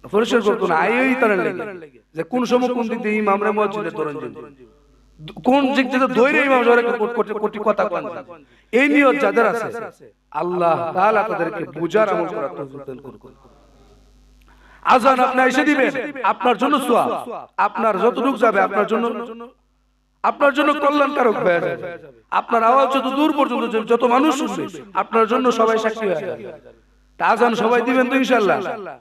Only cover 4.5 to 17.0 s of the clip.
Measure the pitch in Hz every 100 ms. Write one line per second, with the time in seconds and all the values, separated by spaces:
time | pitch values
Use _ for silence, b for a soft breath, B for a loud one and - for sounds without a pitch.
4.5 | 139 120 _ _ _ _ _ 156 - 240
5.5 | 269 269 269 254 262 262 180 262 302 277
6.5 | 262 233 240 233 233 214 240 208 214 214
7.5 | 214 214 202 202 175 151 156 - 165 143
8.5 | b b 233 285 294 277 285 254 196 226
9.5 | 202 214 226 208 - 131 _ _ 147 175
10.5 | 180 170 156 165 175 202 220 185 165 170
11.5 | 165 143 147 165 196 214 175 170 - 139
12.5 | - 139 135 139 127 135 107 - - -
13.5 | _ _ _ _ - _ _ _ _ _
14.5 | b b b - 247 240 247 254 262 254
15.5 | 262 302 285 240 262 220 269 190 220 202
16.5 | 214 269 285 247 220